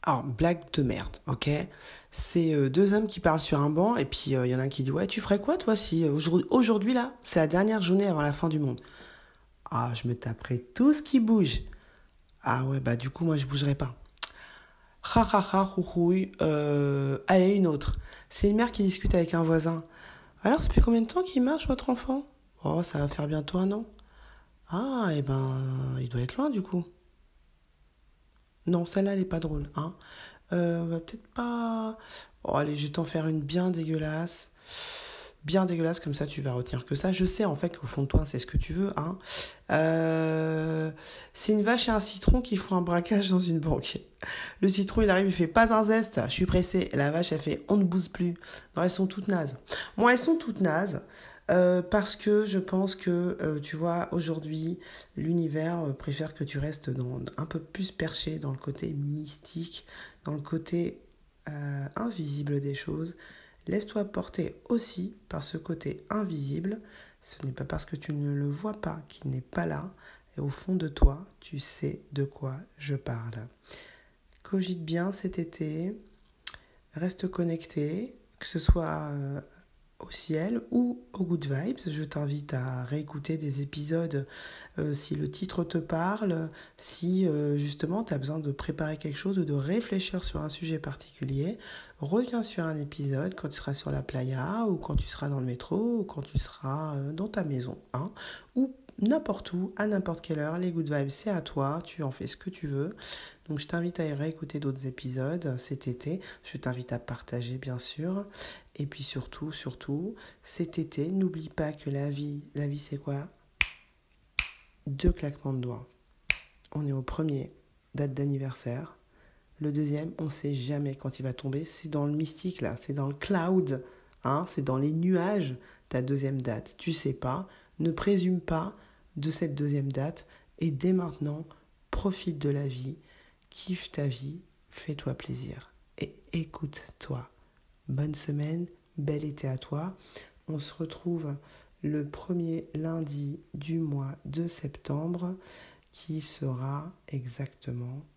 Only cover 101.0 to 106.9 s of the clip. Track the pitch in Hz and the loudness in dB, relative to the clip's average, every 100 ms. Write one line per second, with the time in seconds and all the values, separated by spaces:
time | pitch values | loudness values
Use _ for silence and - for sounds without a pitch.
101 | 139 139 220 180 - 143 139 160 - - | 0 -2 -2 -2 -2 -2 0 -2 -6 -6
102 | 143 127 139 - 185 185 147 139 156 - | -6 -4 -8 -8 -10 -8 -4 -2 -4 -6
103 | - - - - - 147 - 170 175 175 | -14 -14 -16 -18 -8 -6 -2 -2 -2 -2
104 | 160 143 156 160 143 147 143 135 131 127 | -2 -2 -4 -4 -8 -4 -4 -4 -6 -6
105 | 131 131 135 175 165 127 - 135 - 123 | -6 -2 -2 -2 -4 -4 -6 -6 -6 -6
106 | 143 185 - - - 139 131 127 123 | -4 -6 -8 -18 -14 -6 -4 -4 -4